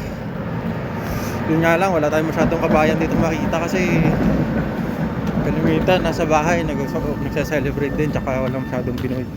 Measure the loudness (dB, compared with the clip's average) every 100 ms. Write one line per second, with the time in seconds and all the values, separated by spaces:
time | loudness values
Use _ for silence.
0 | -6 -6 -8 -6 -6 -4 -4 -6 -6 -6
1 | -4 -4 -4 -4 0 2 4 4 4 2
2 | 2 2 0 2 2 2 2 4 4 2
3 | 0 2 2 0 0 0 0 0 2 4
4 | 4 4 2 2 0 0 -2 -2 -4 -2
5 | -4 -2 -2 0 0 2 2 2 2 2
6 | 2 0 2 2 2 0 0 -2 -2 -2
7 | -2 -2 -2 -2 0 0 0 -2 -2 0
8 | 0 -2 -2 -2 -2 -2 -4 -4 -2 -4
9 | -2 -4 -6